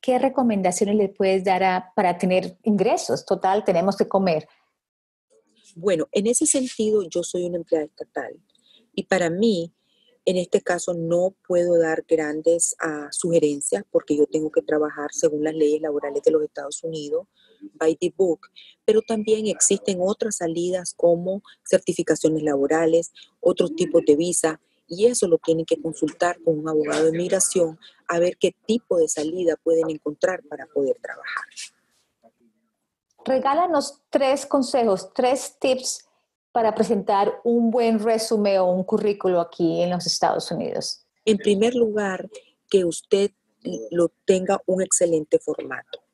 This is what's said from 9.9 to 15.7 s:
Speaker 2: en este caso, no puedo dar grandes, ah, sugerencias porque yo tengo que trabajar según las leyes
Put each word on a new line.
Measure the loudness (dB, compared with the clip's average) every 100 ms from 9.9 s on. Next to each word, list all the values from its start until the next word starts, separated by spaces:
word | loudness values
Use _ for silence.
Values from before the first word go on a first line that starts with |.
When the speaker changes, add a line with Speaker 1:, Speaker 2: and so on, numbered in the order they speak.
| _ _ _ -2
Speaker 2:
en | -2
este | 0 0
caso, | 0 -4 -2
no | -4 0 0 0 -4 _
puedo | 0 4 2
dar | 2 0 0
grandes, | 0 0 -2 2 2 0 -4
ah, | -6 -6 -8
sugerencias | -6 0 2 2 -2 -4 -6 -2
porque | -2 0 0
yo | 2
tengo | 0 0
que | -2
trabajar | 0 -2 -2 -6 -10
según | -2 -2 -2
las | -4
leyes | 0 0